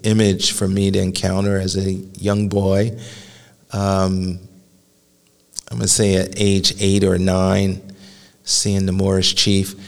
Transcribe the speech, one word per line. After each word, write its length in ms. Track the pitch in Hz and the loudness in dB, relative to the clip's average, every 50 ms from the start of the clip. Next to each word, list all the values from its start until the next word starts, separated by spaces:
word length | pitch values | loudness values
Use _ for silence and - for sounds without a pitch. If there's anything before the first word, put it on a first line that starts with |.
| - | -2
image 480 | 110 107 110 110 101 95 - - - | 0 2 4 4 2 2 2 -2 -4
for 160 | - - 104 95 | -2 -2 -2 0
me 240 | 95 101 98 98 | 0 0 0 2
to 80 | 98 98 | 0 0
encounter 580 | 92 92 90 - - 92 92 95 101 101 98 95 | 0 -2 -2 -2 -4 -2 -2 0 0 0 0 -2
as 180 | 95 92 92 | -2 -2 -2
a 140 | 98 95 95 | -2 -2 -2
young 580 | 95 92 95 95 - - 98 104 101 104 104 98 | -4 -6 -8 -14 -16 -6 -4 -2 0 0 0 0
boy. 480 | 101 98 98 95 95 98 107 117 - - - - - - - - - - - - _ _ _ _ | 0 0 2 2 2 2 0 -2 -4 -10 -14 -16 -18 -20 -20 -20 -20 -20 -20 -20 _ _ _ _
Um, 680 | - 98 98 98 98 95 95 95 95 92 92 92 90 90 90 - - - _ _ _ _ _ _ _ _ _ _ _ _ _ _ _ _ _ _ - - - - | -6 -2 0 0 2 2 0 0 0 -2 -2 -4 -6 -8 -12 -18 -20 -20 _ _ _ _ _ _ _ _ _ _ _ _ _ _ _ _ _ _ -16 -16 -12 -10
I'm 100 | - 117 | -6 -4
gonna 100 | 98 95 | -2 0
say 260 | - - 107 101 95 | 2 2 4 4 4
at 200 | 92 98 - - | 2 0 -2 -2
age 380 | 104 104 101 98 98 92 - - - | 0 2 2 2 2 0 0 -2 0
eight 240 | 104 98 98 101 | 0 2 4 4
or 160 | 98 95 92 87 | 4 2 2 2
nine, 640 | 92 95 92 92 92 95 95 95 98 95 92 95 - - - - - - - - - - _ _ _ | 2 2 2 2 2 2 2 2 2 0 -2 -4 -10 -18 -20 -20 -20 -20 -20 -20 -20 -20 _ _ _
seeing 420 | - - - - 107 98 98 95 | -4 -4 -2 0 0 0 0 0
the 60 | 95 | 0
Moorish 420 | 92 95 95 98 95 95 90 - - | 0 2 2 2 2 2 2 0 0
chief. 400 | - - 107 98 98 95 - - - - | 0 0 2 2 2 0 -2 -8 -14 -18